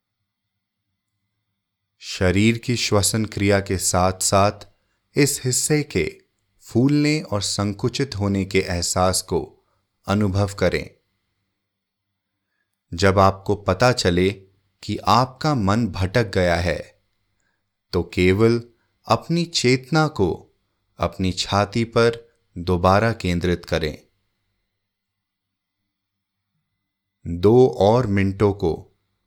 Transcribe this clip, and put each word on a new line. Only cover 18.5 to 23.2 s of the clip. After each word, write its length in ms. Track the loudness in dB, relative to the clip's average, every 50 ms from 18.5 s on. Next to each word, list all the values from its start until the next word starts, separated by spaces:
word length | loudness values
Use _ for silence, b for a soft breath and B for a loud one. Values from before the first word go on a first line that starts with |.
| 2 0 -4 -10 _ _ _ _ _ _ _
अपनी 380 | -2 -2 -2 0 -2 -4 -4 -4
चेतना 640 | -4 -4 -2 0 2 0 0 -2 -2 0 0 0
को 520 | 0 0 -2 -2 -2 -2 -6 -10 _ _ _ _ _ _ _ _ _ _
अपनी 340 | -6 -6 -6 -4 -4 -4 -4
छाती 520 | -4 -4 -4 -2 -2 -2 -2 -2 -2 -4 -4
पर 560 | -2 0 0 2 2 0 -2 -8 _ _ _ _ _ _
दोबारा 560 | -8 -4 -2 0 2 4 4 4 4 2 0 -2
केंद्रित 520 | -4